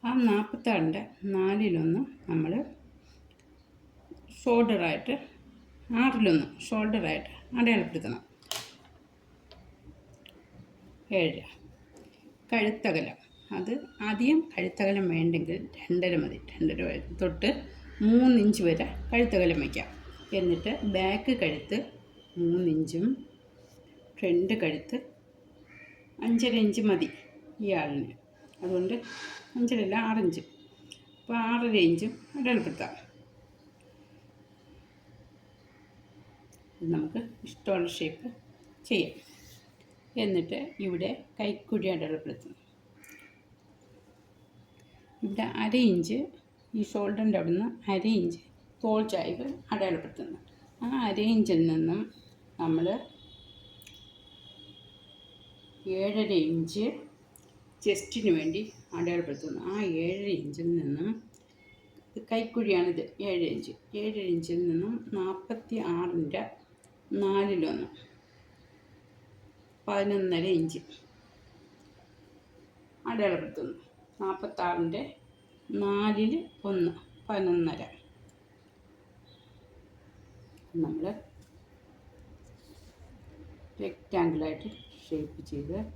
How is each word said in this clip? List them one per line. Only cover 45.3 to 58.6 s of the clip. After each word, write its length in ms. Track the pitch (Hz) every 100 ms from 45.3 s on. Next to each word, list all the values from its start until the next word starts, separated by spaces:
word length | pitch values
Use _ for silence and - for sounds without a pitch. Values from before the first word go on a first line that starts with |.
| 202 - 220
അര 120 | 220 247 240
ഇഞ്ച്, 280 | 180 165 226 302 - _ _ _ 220
ഈ 40 | 208
ഷോൾഡറിൻ്റെ 480 | 214 202 208 220 190
അവിടുന്ന് 260 | 165 170 226 - -
അര 120 | 190 220 220
ഇഞ്ച് 180 | 175 170 - - - -
തോൾ 200 | 226 214 214
ചായ്വ് 340 | 185 165 175 262 311 -
അടയാളപ്പെടുത്തുന്നു. 680 | 214 190 165 - - - - - - - -
ആ 40 | 240 262 226
അര 100 | 196 214
ഇഞ്ചിൽ 260 | 226 196 170 165
നിന്നും 320 | 160 160 185 220 - - - - -
നമ്മൾ 240 | 165 160 175 226 - - - - - - - - - - - - - - - - - - - - - - - - - - - - - 185
ഏഴര 320 | 196 214 214 190 156
ഇഞ്ച് 360 | 165 165 202 226 - - - - - - - - -
ചെസ്റ്റിന് 480 | - 190 - 233 208 160
വേണ്ടി 240 | 156 170